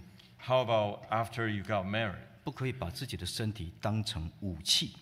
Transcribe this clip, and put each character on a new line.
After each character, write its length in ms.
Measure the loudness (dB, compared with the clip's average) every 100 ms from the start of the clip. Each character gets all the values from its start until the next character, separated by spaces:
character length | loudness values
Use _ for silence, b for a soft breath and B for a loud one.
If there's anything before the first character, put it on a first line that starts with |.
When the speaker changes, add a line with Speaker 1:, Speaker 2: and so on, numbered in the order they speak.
| -6 B B -10
Speaker 1:
How 260 | 2 4
about 440 | 6 4 4 0 0
after 400 | 0 0 0 0
you 140 | 0
got 240 | 0 0 2
married? 340 | 0 0 -2 -10 -10
Speaker 2:
不 80 | -8
可 160 | -4 -4
以 40 |
把 200 | -2 -4
自 160 | -4 -6
己 100 | -6
的 80 | -4
身 260 | -2 -2
体 220 | -2 -6 -4
当 220 | 0 0
成 280 | 0 -2 -6 -6
武 200 | -6 -2
器。 320 | 2 2 2 -6